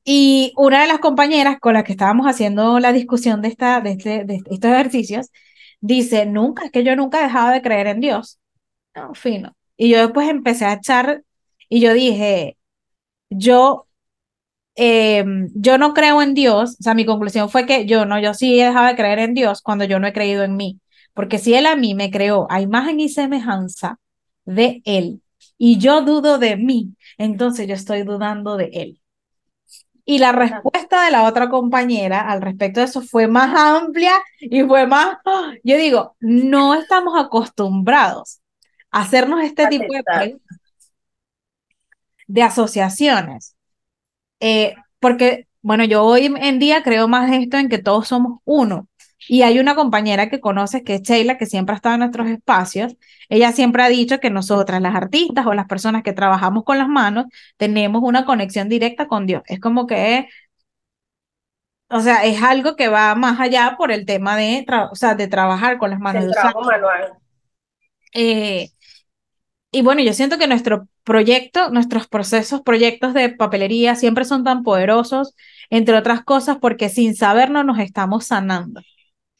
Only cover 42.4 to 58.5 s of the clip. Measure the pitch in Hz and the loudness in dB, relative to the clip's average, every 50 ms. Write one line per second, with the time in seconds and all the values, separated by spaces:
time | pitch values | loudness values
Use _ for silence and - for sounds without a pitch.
42.4 | 240 214 208 240 226 214 - 208 190 190 190 - 285 294 262 202 170 156 131 117 | 2 2 2 0 -2 -2 0 -2 -2 -2 -2 0 0 2 2 0 -2 -6 -12 -16
43.4 | - - _ _ _ _ _ _ _ _ _ _ _ _ _ _ _ _ _ _ | -20 -20 _ _ _ _ _ _ _ _ _ _ _ _ _ _ _ _ _ _
44.4 | 220 220 220 214 214 202 - - _ _ _ _ - 247 240 240 247 247 247 - | -2 0 2 2 0 -2 -4 -8 _ _ _ _ 0 0 2 4 2 0 0 -2
45.4 | - _ _ _ - 208 214 220 226 220 214 214 214 226 240 247 269 285 277 269 | -8 _ _ _ -4 -2 0 0 2 2 2 4 4 4 4 4 2 2 -2 -2
46.4 | 254 285 269 254 285 294 302 320 320 262 226 220 226 226 240 247 247 254 262 269 | -2 -2 0 0 2 2 2 0 0 0 0 2 2 2 2 0 2 2 0 0
47.4 | 247 247 262 277 277 254 240 196 190 202 202 214 214 - 254 247 247 240 240 - | -2 -2 -2 -2 -2 0 -2 -2 0 0 0 0 0 -2 -2 -2 -2 -2 -4 -8
48.4 | _ - 196 302 254 208 190 165 - _ _ _ _ _ _ _ - - 240 254 | _ 0 0 2 2 0 -2 -6 -10 _ _ _ _ _ _ _ -8 -2 2 4
49.4 | 247 233 233 254 262 285 285 302 294 247 226 208 214 214 202 196 208 214 - 269 | 4 4 4 2 2 2 2 0 0 0 0 -2 0 0 0 0 -2 -2 -4 -6
50.4 | - 214 196 196 202 196 247 262 247 - 202 196 196 - 233 233 226 240 262 254 | -4 -4 -2 -2 -4 -4 -6 -8 -6 -4 -6 -6 -2 0 0 2 2 0 -2 -2
51.4 | 226 208 - 190 185 190 214 196 - 233 233 233 240 240 240 233 226 226 226 226 | -6 -6 -4 -4 -4 -4 -6 -4 -2 -2 0 0 -2 -4 -4 -6 -6 -6 -6 -6
52.4 | - - 240 190 185 185 - 170 165 165 - _ _ _ _ _ - _ 214 214 | -2 0 0 0 0 -2 -6 -6 -6 -8 -10 _ _ _ _ _ -10 _ 2 4
53.4 | 240 233 233 262 262 240 233 240 247 247 247 247 240 240 269 269 269 240 202 196 | 4 4 2 2 0 2 2 4 4 4 4 2 2 0 -2 -2 -2 -2 -2 -2
54.4 | 190 190 208 202 196 202 190 185 185 180 214 185 190 190 277 311 349 330 240 269 | -2 -2 0 0 0 -2 -2 -2 -2 -2 -2 -4 -4 -2 0 0 0 0 -2 -2
55.4 | 240 233 202 208 190 196 196 190 196 220 220 220 220 208 190 196 202 196 190 185 | -2 0 -2 -2 -4 -4 -6 -4 -4 -2 -4 -2 -4 -6 -4 -2 0 0 2 2
56.4 | 190 185 196 226 220 - 277 269 269 262 294 269 226 202 208 226 254 254 _ - | 0 -2 -2 -2 -2 0 0 0 0 0 0 0 0 0 -2 -4 -6 -6 _ -20
57.4 | - _ _ _ 208 214 208 214 208 202 208 233 247 247 240 262 262 269 262 220 | -20 _ _ _ -4 -2 -2 -2 -2 0 -2 -2 0 0 0 0 0 0 -2 -2
58.4 | 202 190 | -2 -4